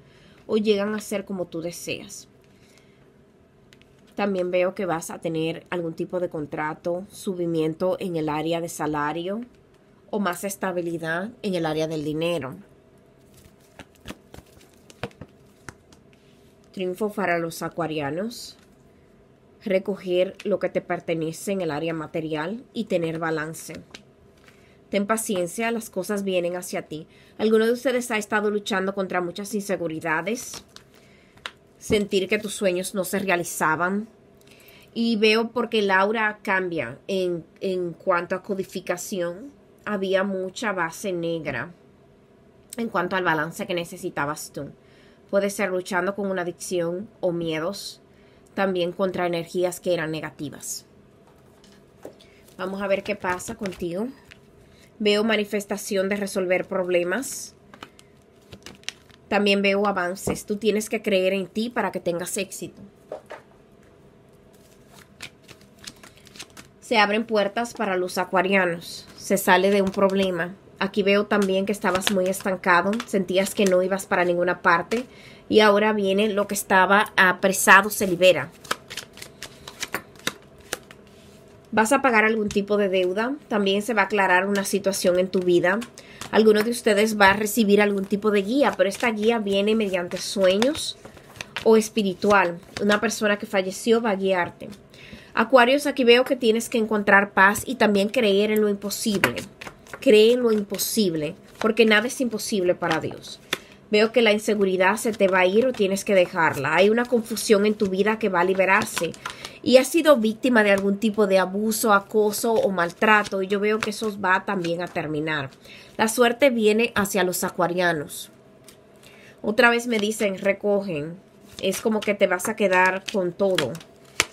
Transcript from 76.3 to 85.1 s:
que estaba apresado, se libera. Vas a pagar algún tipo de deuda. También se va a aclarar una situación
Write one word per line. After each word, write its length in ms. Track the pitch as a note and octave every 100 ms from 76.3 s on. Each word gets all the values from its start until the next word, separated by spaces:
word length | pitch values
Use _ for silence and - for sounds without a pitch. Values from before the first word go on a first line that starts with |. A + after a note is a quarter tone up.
| G3 G3+
que 60 |
estaba 580 | G3+ - F#3+ F#3 G3+ G#3+ -
apresado, 720 | F#3 F#3 F#3+ F#3+ - G3 G#3
se 180 | - G3
libera. 420 | E3+ F#3 D#3 D3+ - - - - - - - - - - - - - - - - - - - - - - - - - - - - - - - - A3
Vas 160 | A3
a 100 | C4+
pagar 220 | C4+ A3+
algún 240 | G#3+ A3+ G#3
tipo 300 | G#3 G3 G#3
de 100 | G3+
deuda. 480 | F#3+ F3+ F#3 A#3 D4 -
También 320 | G#3+ G3 G3
se 120 | G#3
va 100 | A3
a 20 | G3
aclarar 420 | G#3 F#3+ F3+ G3
una 160 | G3+
situación 560 | G3 G3 F#3+ G3 F#3+